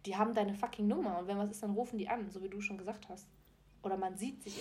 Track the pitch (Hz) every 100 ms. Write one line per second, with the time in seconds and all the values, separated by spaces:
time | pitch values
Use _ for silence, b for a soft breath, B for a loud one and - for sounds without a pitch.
0 | 196 190 226 220 202 202 240 - 208 196
1 | 208 175 185 202 208 214 214 202 240 220
2 | - 240 196 185 190 196 208 196 190 220
3 | - 185 - - - - - - 196 190
4 | 185 185 240 - 202 196